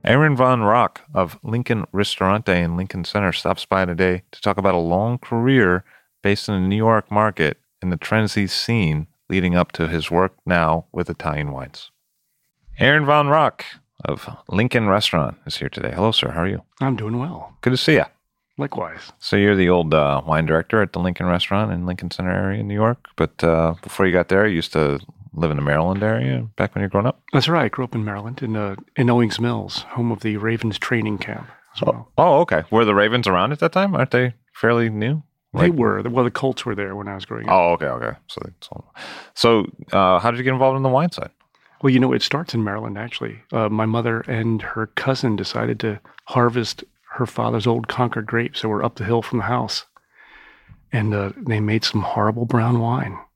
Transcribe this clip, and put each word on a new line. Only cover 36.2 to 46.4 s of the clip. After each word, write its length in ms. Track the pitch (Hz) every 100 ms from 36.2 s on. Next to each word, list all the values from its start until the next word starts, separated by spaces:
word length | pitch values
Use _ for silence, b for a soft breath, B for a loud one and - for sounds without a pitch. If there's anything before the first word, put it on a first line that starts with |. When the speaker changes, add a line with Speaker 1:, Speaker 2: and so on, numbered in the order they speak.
| 120
Speaker 2:
the 60 |
Colts 340 | - 135 123 -
were 100 | 101
there 200 | 101 98
when 100 | 101
I 80 | 98
was 80 |
growing 240 | - 113 -
up. 60 | 92
Speaker 1:
Oh, 160 | 87
okay, 120 | 85 73
okay. 320 | 62 57 - _
So, 140 | -
they, 80 | - -
so, 260 | - - - B B B B
so, 320 | - 117 113 92 - - 98
uh, 220 | 92 90
how 120 | 113
did 60 | 120
you 60 |
get 80 | 131
involved 220 | 131 131 135
in 80 |
the 60 | 135
wine 220 | 127 170
side? 200 | - - _ _ _ b b
Speaker 2:
Well, 100 | 139
you 80 | 127
know, 120 | 127
it 100 | 123
starts 320 | - - 170
in 100 | 120
Maryland, 340 | 104 104 113 101
actually. 420 | 117 - 117 110 _
Uh, 160 | 117 107
my 160 | 107 110
mother 340 | 117 117 113 -
and 340 | 117 113 110
her 260 | - - 110
cousin 500 | - - 131 127 104
decided 420 | 95 120 117 113
to 220 | 113 104 B B -
harvest 580 | 127